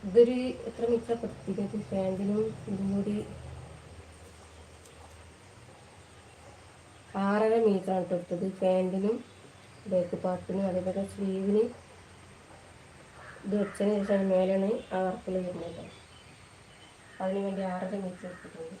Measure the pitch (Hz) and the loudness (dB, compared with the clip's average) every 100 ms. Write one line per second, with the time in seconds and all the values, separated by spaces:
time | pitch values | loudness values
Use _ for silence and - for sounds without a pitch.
0 | 202 196 240 254 254 - 226 - 233 233 | 6 8 8 6 -2 -4 -8 -2 0 0
1 | - 233 202 - - 196 202 214 - 196 | 0 -4 -4 -8 -6 -4 -2 -4 -4 -2
2 | 190 185 196 208 220 - - 190 196 196 | 0 0 0 0 0 -4 -6 -4 0 0
3 | 202 208 - - - - - - - - | 0 -2 -6 -12 -14 -14 -16 -18 -18 -20
4 | - - - - - - - - - - | -20 -20 -20 -20 -20 -20 -20 -20 -20 -20
5 | - - - - - - - - - - | -20 -20 -20 -20 -20 -20 -20 -20 -20 -20
6 | - - - - - - - - - - | -20 -20 -20 -20 -20 -20 -20 -20 -20 -20
7 | - 196 196 208 220 226 220 196 185 185 | -10 -2 2 4 4 6 6 4 2 0
8 | 175 180 - 175 190 - 185 185 185 190 | 0 -2 -2 -4 -4 0 4 4 2 2
9 | 202 240 - - - - - - 208 185 | 0 0 -4 -20 -20 -20 -20 -16 0 0
10 | 175 - 185 180 - 185 196 180 185 185 | 0 -2 -2 -4 -2 -2 0 0 -2 -2
11 | 196 - 196 190 196 208 240 - - - | -4 -4 -2 0 2 4 2 -2 -18 -20
12 | - - - - - - - - - - | -20 -20 -20 -20 -20 -20 -20 -20 -20 -20
13 | - - - - 202 208 196 - 202 208 | -20 -20 -18 -12 -2 0 0 0 2 2
14 | 202 202 196 185 185 196 196 233 - 185 | 4 2 4 4 4 4 2 0 -2 -2
15 | 185 185 - 185 180 175 170 170 - - | 0 -2 -4 -4 -4 -6 -8 -10 -14 -16
16 | - - - - - - - - - - | -20 -20 -20 -20 -20 -20 -20 -20 -20 -20
17 | - - 190 196 196 190 190 180 190 202 | -20 -4 -2 0 -2 -2 -2 -4 -4 -4
18 | 185 180 180 175 175 165 165 190 | -6 -8 -12 -14 -16 -14 -12 -14